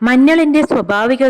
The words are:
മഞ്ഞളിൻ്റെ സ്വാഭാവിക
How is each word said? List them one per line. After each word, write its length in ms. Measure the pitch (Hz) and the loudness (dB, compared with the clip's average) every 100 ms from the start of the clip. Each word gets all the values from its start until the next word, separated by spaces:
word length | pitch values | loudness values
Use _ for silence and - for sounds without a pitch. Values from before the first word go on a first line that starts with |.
| 226 | 0
മഞ്ഞളിൻ്റെ 540 | 254 277 330 302 302 - | 2 2 2 2 0 0
സ്വാഭാവിക 560 | 247 180 202 233 262 | -4 -4 -4 -2 -2